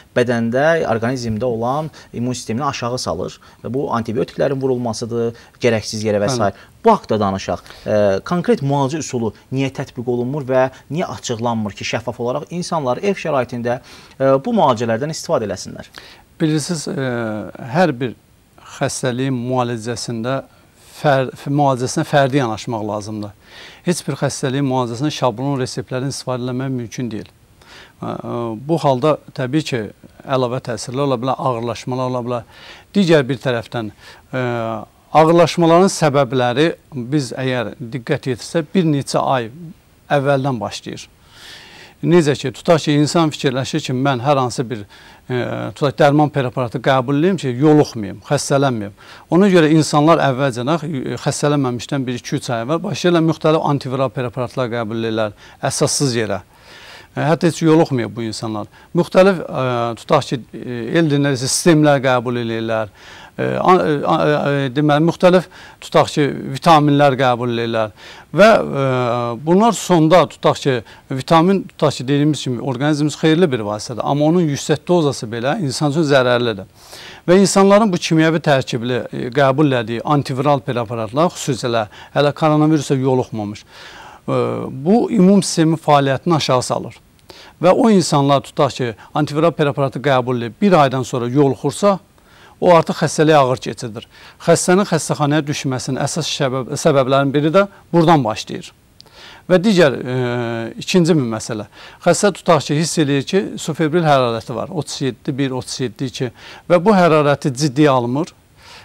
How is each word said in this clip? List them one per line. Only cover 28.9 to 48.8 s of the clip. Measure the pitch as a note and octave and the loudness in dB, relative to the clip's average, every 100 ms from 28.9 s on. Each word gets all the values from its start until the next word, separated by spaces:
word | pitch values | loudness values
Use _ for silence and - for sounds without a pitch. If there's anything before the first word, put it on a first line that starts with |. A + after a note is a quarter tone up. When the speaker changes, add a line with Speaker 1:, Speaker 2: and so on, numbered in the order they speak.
| B2+ D3+ C#3 - | 2 0 -2 -6
Speaker 2:
təbii | - B2+ D3+ D3+ | -10 -4 -4 -2
ki, | B2 G2 - - - | -6 -6 -12 -20 -18
əlavə | - C3 B2 B2+ - | -4 -2 -2 -4 -8
təsirlər | A2 - B2 C#3+ | -10 -8 -4 -2
ola | B2 | -2
bilər, | C3 - | -4 -4
ağırlaşmalar | C#3 A#2 A#2 A2 - C3 B2+ | -2 -4 -6 -8 -6 -6 -4
ola | B2+ A#2+ | -6 -6
bilər. | A#2+ - - - - - | -8 -10 -20 -20 -20 -6
Digər | G3+ E3+ D#3+ B2 | 0 4 4 2
bir | C3 | -2
tərəfdən, | C3+ A#2+ - B2 G#2+ - - - _ | -2 -4 -4 -8 -8 -12 -20 -20 _
ə, | C3 B2 A#2+ A2+ A2 - _ _ D3+ | -6 -4 -4 -6 -8 -12 _ _ 4
ağırlaşmaların | D#3+ E3+ D#3+ - E3 E3+ F#3+ | 6 6 4 4 4 6 4
səbəbləri | - D#3 C#3 B2+ C3 B2 B2 E3 - - | 2 2 2 2 2 0 2 0 -2 -12
biz | C#3+ A#2 D3+ A#2+ | -10 -4 -2 -2
əgər | - C3 B2+ G#2 - | -4 -4 -2 -4 -8
diqqət | A#2+ B2+ A#2 C#3 C#3 | -10 -8 -4 -4 -4
yetirsək, | A#2+ - E3+ D3+ | -8 -4 -4 -2
bir | F#3+ E3 | 0 2
neçə | C#3+ - D3 | 0 -2 -2
ay | - C3+ A2+ D3 E3 - _ _ - | 0 -2 -4 -12 -18 -20 _ _ -2
əvvəldən | D3 C3+ C#3 C#3 A#2+ | 0 2 0 0 -4
başlayır. | G2+ - - - - _ _ - - - - - - _ | -6 -8 -12 -14 -16 _ _ -20 -20 -20 -20 -20 -20 _
Necə | D3 F3 D3 C3 | 2 4 4 0
ki, | C3 | -4
tutaq | - - D#3+ | -4 2 2
ki, | - D3 | 2 2
insan | D3 E3+ D#3+ | 2 2 0
fikirləşir | - C#3+ B2+ B2+ D#3+ - | 0 -2 -2 -4 -4 -4
ki, | B2+ | -2
mən | C#3 B2+ | 0 0
hər | C3 C#3 | 2 2
hansı | B2+ C3 A#2 | 0 -4 -6
bir, | A#2 G2+ - - - - | -8 -12 -20 -20 -18 -8
e, | B2 A#2 A#2 A#2+ | -4 -4 -6 -8
tutaq, | G#2 C#3+ - | -2 -2 4
dərman | D3 D3 D3 | 4 6 2
preparatı | C#3+ B2 C#3 A#2+ C3+ | 0 -4 -4 -6 -4
qəbul | C#3 C3 B2 C#3+ | 0 2 2 0
edeyim | F3 F3+ | 0 0
ki, | C#3 A#2+ | -4 2
yoluxmayım, | D3+ D3+ C#3 A#2 G2 G2+ - | 6 6 4 -2 -10 -10 -4
xəstələnməyim. | C#3+ - C#3 C#3 A#2 | -2 0 0 2 -2